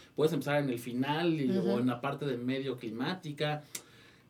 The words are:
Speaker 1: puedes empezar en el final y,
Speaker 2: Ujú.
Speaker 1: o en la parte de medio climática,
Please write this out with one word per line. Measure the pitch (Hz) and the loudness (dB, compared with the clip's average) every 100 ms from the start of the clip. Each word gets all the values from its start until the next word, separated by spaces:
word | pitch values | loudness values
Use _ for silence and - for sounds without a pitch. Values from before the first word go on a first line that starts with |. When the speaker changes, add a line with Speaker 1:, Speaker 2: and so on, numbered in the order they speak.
| - | -8
Speaker 1:
puedes | - 156 | 0 2
empezar | 165 143 147 | 2 2 2
en | 139 | 2
el | 120 | -2
final | 123 120 139 156 175 156 | -2 -2 0 2 2 2
y, | 131 190 | 2 2
Speaker 2:
Ujú. | 180 | 2
Speaker 1:
o | 104 | 2
en | 127 | 2
la | 120 | 0
parte | 139 139 143 | -2 -2 -2
de | 120 | -2
medio | 123 135 135 127 | -2 -2 -2 -4
climática, | 117 113 151 180 156 143 151 151 - - - - - - | -6 -4 -4 -4 -6 -2 -2 -2 -6 -14 -16 -20 -20 -20